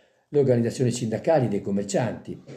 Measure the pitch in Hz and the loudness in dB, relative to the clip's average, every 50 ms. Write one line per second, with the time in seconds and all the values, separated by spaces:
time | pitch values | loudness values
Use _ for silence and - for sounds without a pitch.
0 | _ _ _ _ _ - 147 147 135 131 123 120 117 113 110 - 127 120 - - | _ _ _ _ _ -2 0 2 4 4 4 2 2 0 0 0 0 0 0 -2
1 | - 107 110 104 - 165 160 147 123 107 101 98 - 104 98 101 98 - - 160 | -2 -4 -4 -2 0 2 2 2 2 2 -2 -2 -2 -2 -2 -2 -2 -2 -2 -2
2 | 123 107 95 - - - 90 - - - - | -2 -2 -4 -8 -10 -14 -14 -14 -14 -18 -20